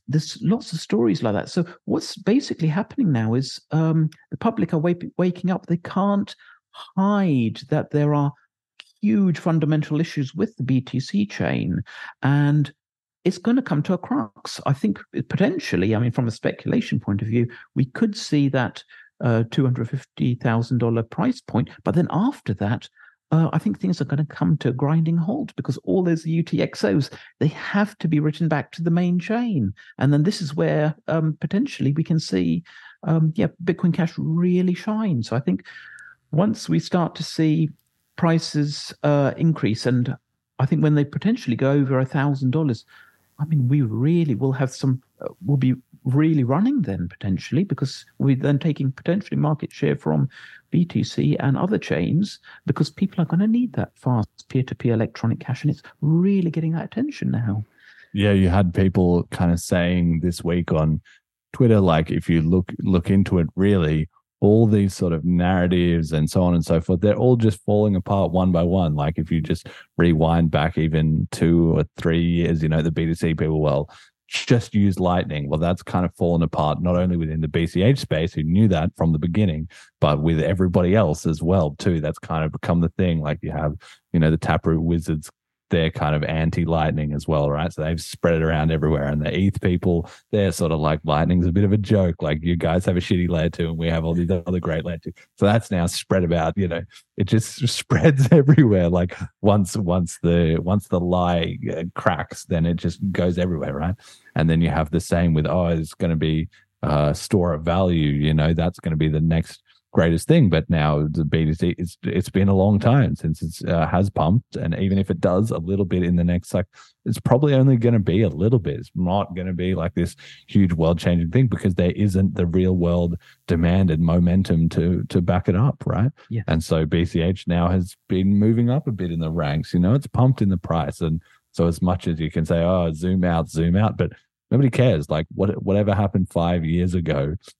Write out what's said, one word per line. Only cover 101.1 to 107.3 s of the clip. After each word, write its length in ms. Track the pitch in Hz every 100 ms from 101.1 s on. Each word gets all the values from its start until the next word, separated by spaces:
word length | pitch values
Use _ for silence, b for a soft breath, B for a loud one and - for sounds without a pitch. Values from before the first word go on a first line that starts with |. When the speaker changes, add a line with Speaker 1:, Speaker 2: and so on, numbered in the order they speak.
| 90 87 85 82 - -
Speaker 2:
uh, 120 | 80 87 -
cracks, 480 | - 82 87 -
then 220 | - 85 82
it 100 | 85
just 240 | 85 - 98
goes 240 | 87 90 87
everywhere, 360 | 90 78 67
right? 220 | 69 85 104 B B B -
And 140 | 80
then 100 | 82
you 120 | 82
have 200 | 73 76
the 80 | 85
same 340 | - 85 87
with, 140 | 76 76
"Oh, 200 | 90 85
it's 260 | 82 78
gonna 240 | - 87 80
be, 320 | 78 80 80 b b _
uh, 300 | 73 73 73
store 400 | 73 -